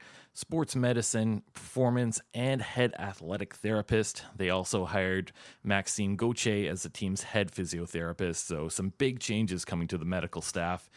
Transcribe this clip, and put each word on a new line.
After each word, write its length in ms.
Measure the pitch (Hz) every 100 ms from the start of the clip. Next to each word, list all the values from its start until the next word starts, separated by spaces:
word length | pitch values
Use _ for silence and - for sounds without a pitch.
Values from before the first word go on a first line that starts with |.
| - - -
sports 400 | - - 160 151
medicine, 720 | 131 123 120 110 113 110 107 -
performance, 680 | - - 131 123 123 120 110 -
and 260 | 117 127 135
head 340 | 110 - 123 -
athletic 560 | 98 95 80 95 95
therapist. 720 | - 104 110 104 110 107 - -
They 160 | - 92
also 360 | 92 92 104 101
hired 440 | 104 92 95 90 - - -
Maxime 540 | 98 98 - - 98 98
Gauthier 520 | 117 120 113 104 90
as 140 | 92
the 60 | 85
team's 340 | - 98 95
head 300 | - 107 98
physiotherapist, 920 | - 87 85 85 82 82 85 90 82
so 240 | - 80 80
some 240 | - 95 -
big 220 | 135 127
changes 440 | - 107 107 90
coming 220 | - 85 85
to 120 | 90
the 60 |
medical 380 | 82 90 90 85
staff. 480 | - 92 85 90 -